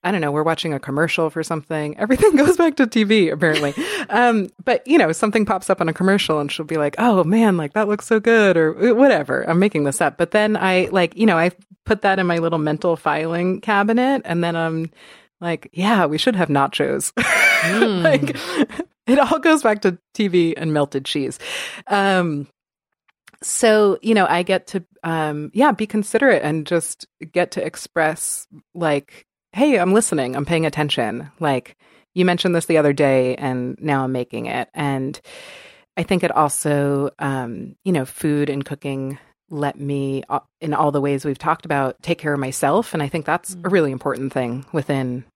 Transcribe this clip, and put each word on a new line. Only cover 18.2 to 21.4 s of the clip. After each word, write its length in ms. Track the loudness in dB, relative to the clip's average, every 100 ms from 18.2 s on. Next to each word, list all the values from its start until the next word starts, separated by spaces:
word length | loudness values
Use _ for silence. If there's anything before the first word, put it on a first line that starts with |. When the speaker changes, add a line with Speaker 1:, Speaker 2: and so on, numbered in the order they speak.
| 0 -6 -8 -4 -4 -4 -14 _ 0
Speaker 1:
it 140 | 2
all 180 | 4 2
goes 240 | 2 2
back 180 | 2 2
to 160 | 0 -2 _
T 160 | -4 0
V 260 | 2 2 0
and 180 | -2
melted 300 | 0 0 -2
cheese. 340 | -4 -4 -4 -8